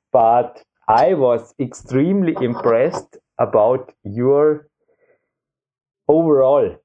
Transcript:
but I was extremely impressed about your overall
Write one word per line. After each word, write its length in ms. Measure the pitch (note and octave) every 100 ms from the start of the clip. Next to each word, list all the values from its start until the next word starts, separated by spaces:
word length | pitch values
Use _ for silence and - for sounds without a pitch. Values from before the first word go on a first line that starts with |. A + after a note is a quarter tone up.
| _
but 500 | B2+ A2+ A#2+ A#2 - _ _ -
I 260 | A2+ D#3+
was 400 | E3+ B2+ A#2 - -
extremely 760 | B2+ - - C3 E3 G3 E3+ D#3
impressed 760 | B2 A#2+ B2 A2+ D#3 - - - _ -
about 540 | B2+ A2+ G#2+ C3 B2+ _
your 640 | G2+ G#2+ B2+ C#3+ D3+ D3 - _ _ _ _ _ _ _ _ _ _ _ _ _ -
overall 680 | D#3 E3 C#3 C3 C#3+ G2+ -